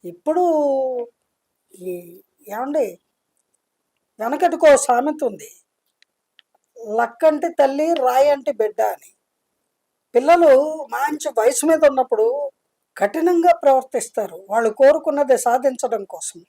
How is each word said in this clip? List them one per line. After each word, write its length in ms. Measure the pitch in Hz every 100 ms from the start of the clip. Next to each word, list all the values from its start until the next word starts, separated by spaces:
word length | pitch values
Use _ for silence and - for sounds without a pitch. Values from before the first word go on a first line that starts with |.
ఇప్పుడు 380 | 180 170 - 320 359 311 294 269 262 247 240 _ _ _ _ _ _
ఈ, 480 | _ 180 175 175 180 _ _ -
ఏమండి, 500 | 208 262 294 220 175 _ _ _ _ _ _ _ _ _ _ _ _
వెనకటికో 560 | 220 294 359 330 330 277
సామెత 480 | - 240 277 302
ఉంది, 260 | 254 190 - _ _ _ _ _ _ _ _ _ _ _ _ - 226 214
"లక్కంటి 480 | 233 - 320 302 339
తల్లి 460 | 339 277 277 311
రాయంటి 580 | 339 254 247 294 285 269
బిడ్డ" 280 | 233 214 214
అని. 320 | 214 190 _ _ _ _ _ _ _ _ _ _ _
పిల్లలు 600 | 233 269 349 330 269 302 311 269
మంచి 380 | - 285 302 302 -
వయసు 280 | 440 - 294
మీద 180 | 320
ఉన్నప్పుడు 680 | 294 269 247 226 220 277 285 _ _ _ _ -
కఠినంగా 580 | 208 320 330 349 339
ప్రవర్తిస్తారు 920 | 339 285 262 - 247 220 - 202 170 190
వాళ్ళు 200 | 214 226
కోరుకున్నది 680 | 214 269 311 311 285 269 247
సాధించడం 680 | 240 254 269 254 254 220
కోసం. 360 | 196 165 - -